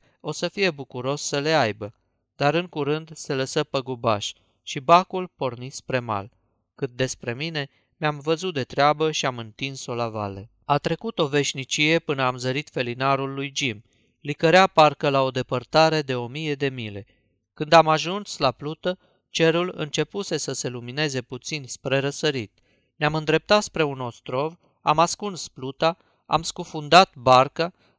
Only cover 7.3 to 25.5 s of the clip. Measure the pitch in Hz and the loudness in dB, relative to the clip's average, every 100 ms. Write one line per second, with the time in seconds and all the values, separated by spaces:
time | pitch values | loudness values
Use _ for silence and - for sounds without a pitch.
7.3 | 120 165 160 135 _ _ - 156 147 147 | -8 -6 -6 -8 _ _ -6 -4 -4 -2
8.3 | 160 185 151 123 - 143 151 156 151 143 | -2 -2 -4 -4 2 2 4 0 -2 -4
9.3 | 123 113 - 135 135 - 120 117 107 104 | -6 -10 -10 -10 -10 -8 -4 -4 -4 -6
10.3 | 98 104 _ - 143 170 165 226 - 147 | -8 -14 _ -2 0 0 -4 -4 -2 0
11.3 | 147 139 143 127 - 151 165 - 139 127 | 2 0 -2 -6 0 2 2 0 -2 0
12.3 | 127 127 131 147 151 120 123 135 139 135 | -2 -2 -4 -4 -6 -4 -2 0 0 -2
13.3 | 139 139 135 139 104 - _ _ _ 143 | -6 -8 -4 -4 -4 -12 _ _ _ -10
14.3 | 151 165 180 185 - 151 143 147 139 131 | 0 4 6 6 6 6 6 0 2 0
15.3 | 127 127 127 - 156 160 156 135 127 120 | -2 -4 -4 0 4 4 2 -2 -4 -6
16.3 | 139 160 143 143 131 110 101 - _ _ | -6 -6 -2 -4 -4 -10 -12 -16 _ _
17.3 | _ _ - 151 165 156 156 160 196 202 | _ _ -8 6 8 8 4 0 -6 -8
18.3 | - 139 - 143 160 180 185 _ _ _ | -2 0 0 -8 -6 -6 -6 _ _ _
19.3 | - 165 165 180 - 151 - 151 202 196 | 0 2 2 0 -6 -6 -4 -4 -4 -6
20.3 | 160 - 131 143 123 120 135 156 131 123 | -6 -4 -6 -6 -8 -8 -4 -2 -2 -6
21.3 | 123 - 156 131 - 135 135 139 139 156 | -10 -8 -10 -10 -10 -2 0 0 0 -2
22.3 | 135 104 _ _ _ _ - 151 156 151 | 0 -4 _ _ _ _ -4 -2 -2 0
23.3 | 156 - 208 - - 151 131 123 - - | 0 4 2 2 -2 -2 -2 -8 -10 -8
24.3 | 127 156 175 _ _ - 151 170 - 208 | -4 -4 -6 _ _ 0 2 2 0 -8
25.3 | 175 - | -10 -14